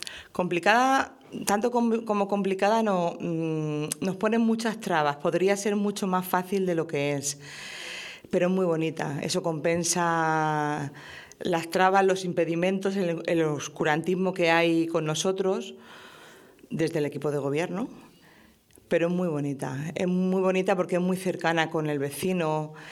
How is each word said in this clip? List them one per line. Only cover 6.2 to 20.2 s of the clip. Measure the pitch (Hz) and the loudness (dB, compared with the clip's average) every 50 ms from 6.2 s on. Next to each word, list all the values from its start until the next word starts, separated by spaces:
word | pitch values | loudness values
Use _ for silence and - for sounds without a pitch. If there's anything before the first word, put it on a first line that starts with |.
| 180 | 0
fácil | 185 - 180 180 185 208 196 185 | 0 -2 -2 0 0 -2 0 0
de | 180 175 | 0 0
lo | 165 156 | 0 -2
que | 160 - 143 143 143 143 | -2 -2 -2 0 0 -2
es, | 143 139 - - - - - - - - - - - - - - - - - - - - - | -2 -4 -6 -8 -8 -14 -16 -16 -14 -14 -14 -14 -14 -12 -12 -12 -12 -12 -14 -16 -18 -8 -2
pero | - 180 175 | 0 2 2
es | 180 | 2
muy | 185 190 185 | 2 2 2
bonita. | 175 165 156 160 160 156 160 151 156 143 143 | 2 2 2 0 -2 -2 -2 -4 -4 -4 -4
Eso | - 165 - 185 180 | -4 -2 -2 -2 -2
compensa | 175 160 156 156 170 170 175 170 - - 180 170 170 165 165 160 160 156 156 156 156 151 151 151 147 147 151 147 143 - - - - - - - - - _ | -2 -4 0 0 0 0 2 0 0 0 2 2 2 2 2 2 2 2 2 2 2 2 0 0 0 -2 -2 -4 -6 -8 -12 -18 -18 -18 -18 -18 -20 -16 _
las | - - 175 165 165 165 | -2 -2 -2 -2 -2 -2
trabas, | - 185 185 185 190 196 190 | 2 4 4 6 6 6 6
los | 190 185 190 190 | 6 2 2 0
impedimentos, | 180 160 175 170 156 170 165 175 190 196 190 190 196 196 | -2 0 0 0 2 2 2 2 2 0 0 0 0 0
el, | 196 185 170 170 160 - | 0 0 0 -2 -2 -2
el | - 175 165 160 | 0 2 2 4
oscurantismo | 156 151 139 - - - - 170 160 151 160 156 165 180 180 190 185 185 | 2 0 -2 -6 -10 -4 -2 2 2 2 2 2 0 0 0 0 -2 0
que | 180 175 165 | 2 2 4
hay | 165 165 170 170 165 165 165 | 4 4 4 4 4 2 2
con | 165 165 165 156 | 2 0 0 0
nosotros | 151 156 160 - 190 190 190 190 190 196 226 233 - - - - - - - - - - - - - - - - - - - - - | 0 -2 0 0 0 0 0 0 0 0 -2 -4 -10 -14 -16 -18 -20 -20 -20 -20 -20 -20 -20 -20 -20 -20 -20 -20 -20 -20 -20 -12 -10
desde | - 151 165 151 131 160 | -2 -2 -2 0 0 -2
el | 147 | -2
equipo | 139 - 143 143 151 | -2 -4 -4 -4 -2
de | 156 | -2
gobierno, | 147 131 139 143 151 175 175 175 185 247 - - - - - - - - - - - - - _ _ _ _ _ - _ | 0 -2 0 0 0 -2 -2 -4 -6 -6 -6 -10 -18 -20 -20 -20 -20 -20 -20 -20 -20 -20 -20 _ _ _ _ _ -20 _
pero | _ 180 165 165 | _ 0 2 2
es | 170 175 | 2 0
muy | 180 185 | 0 0
bonita. | 175 151 147 143 143 139 131 - 143 135 135 151 160 160 | 0 0 -2 -2 -2 -4 -4 -4 -6 -4 -6 -6 -6 -4
Es | - 190 | -2 0
muy | 180 180 185 | 0 2 2